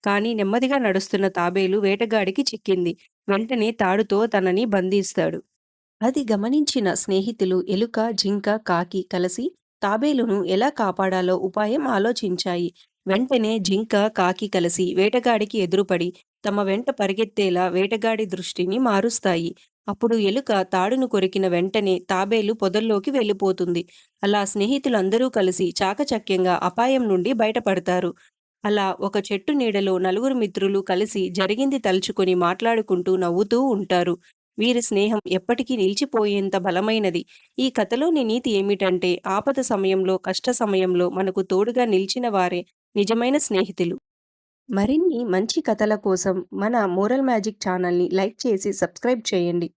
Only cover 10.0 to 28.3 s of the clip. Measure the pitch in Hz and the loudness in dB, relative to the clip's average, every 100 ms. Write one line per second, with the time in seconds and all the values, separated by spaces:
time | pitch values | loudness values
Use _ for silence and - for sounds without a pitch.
10 | 285 277 226 202 170 185 262 285 208 180 | 2 2 0 0 0 2 0 0 -2 0
11 | 190 185 180 185 190 202 214 269 277 214 | 0 2 0 0 0 -2 0 0 0 0
12 | 214 247 202 180 190 175 175 _ _ _ | 0 0 -2 -2 -2 -2 -4 _ _ _
13 | - 190 254 254 214 220 185 196 220 208 | -2 0 2 0 2 0 0 0 2 2
14 | 208 220 180 185 208 190 175 - 180 180 | 2 2 0 0 -2 0 0 0 -2 2
15 | 202 247 240 226 214 220 180 190 196 180 | 2 2 0 0 0 -2 0 0 0 0
16 | 175 - _ _ 208 202 196 196 247 269 | -2 -6 _ _ -4 -2 0 -2 -2 -2
17 | 196 196 220 - 190 175 180 175 196 226 | -2 0 -2 0 0 2 0 0 0 0
18 | 226 220 214 185 180 - 180 214 254 196 | -2 -2 -4 -6 -8 -4 -2 0 2 2
19 | 233 226 196 170 170 - _ _ - 202 | 0 0 0 0 -2 -8 _ _ -10 -2
20 | 233 226 202 226 269 202 185 185 190 262 | 0 2 2 0 0 -2 0 0 0 0
21 | 254 208 185 196 190 175 185 220 202 180 | 0 0 0 0 0 2 0 0 0 -2
22 | 180 190 202 226 208 220 196 196 226 208 | 0 -2 0 0 0 0 0 0 0 0
23 | 196 269 214 196 196 185 180 170 170 - | 0 -2 0 0 0 0 -2 -2 -4 -16
24 | _ _ 202 208 202 208 202 277 269 226 | _ _ 0 0 0 0 0 0 0 0
25 | 190 226 254 226 185 180 180 - 190 202 | 2 2 0 2 0 0 -2 0 -2 -2
26 | 285 226 - 190 185 175 180 - 247 269 | -2 -2 0 0 2 2 0 0 0 2
27 | 233 185 180 247 220 233 226 190 175 180 | 2 2 0 0 0 0 0 0 0 0
28 | 180 - - | 0 -6 -18